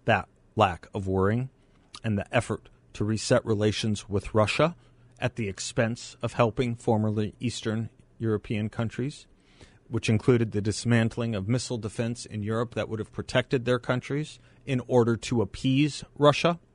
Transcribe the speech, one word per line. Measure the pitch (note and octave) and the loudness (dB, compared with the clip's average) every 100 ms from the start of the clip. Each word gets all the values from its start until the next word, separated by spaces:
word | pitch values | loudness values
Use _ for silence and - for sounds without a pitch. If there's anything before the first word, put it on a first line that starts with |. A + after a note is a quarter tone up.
that | - G2+ - _ _ - | 0 0 0 _ _ 2
lack | G2 F2 - | 2 2 -8
of | G#2+ F#2+ | -8 -2
worrying | F#2+ G2 A#2 C3 _ _ _ _ - | 2 2 2 -4 _ _ _ _ -8
and | A2+ G2+ | -4 -2
the | - | 0
effort | B2+ - A2 - _ _ | -2 -2 -8 -8 _ _
to | - | -6
reset | G#2+ A2 - B2 A2 | -2 -2 2 0 2
relations | G#2 G#2+ - A2+ G2+ - | 2 2 0 -2 -4 -2
with | G2 - | -4 0
Russia | A2 G#2 - D#3 - _ _ _ - | 0 2 2 0 0 _ _ _ -6
at | B2+ - | -6 -4
the | G2+ | -8
expense | F#2+ - - A2+ A#2+ - - | -6 -6 -2 -2 -2 -10 -8
of | A#2 | -6
helping | - A#2 A#2 B2 | 2 0 2 -2
formerly | A#2 - A2 G#2+ G#2+ G#2+ - | -2 0 2 2 0 -4 -4
Eastern | B2 - A2+ A2 A2 _ _ - | -6 -4 -4 -4 -6 _ _ -6
European | A2+ G#2+ - G#2+ G#2+ | -2 -2 -2 -4 -4
countries, | - A2+ - C3+ - - _ _ _ - _ - | -4 -6 -4 -6 -8 -20 _ _ _ -20 _ -8
which | A2+ - | -4 2
included | G#2+ - A#2+ A2 | 2 4 4 4
the | G#2 | 0
dismantling | G#2 - A#2 A#2 A2+ - A#2 G#2 | -2 -2 2 2 2 -2 -4 -4
of | F#2+ | -2
missile | B2 - A#2+ | -2 -2 -6
defense | G#2+ - A#2 A#2+ - | -6 -4 -4 -6 -8
in | G#2+ | -8
Europe | G#2 A2+ A#2+ | -4 -2 -2
that | A2 - | -4 -4
would | A2 | -6
have | - | -8
protected | - - B2+ - C3+ | -8 -2 -2 0 -2
their | A#2+ B2 | 0 0
countries | - B2 - C#3 D3+ - - _ - | 0 -4 -2 -6 -6 -12 -20 _ -4
in | C3 - | -4 2
order | B2+ A#2 A2+ | 4 4 2
to | - A#2+ | 0 0
appease | G2 - C3+ C3 D3 - - - | 0 0 0 2 2 -2 -12 4
Russia. | C#3+ C#3 E3+ E3+ _ | 4 6 2 0 _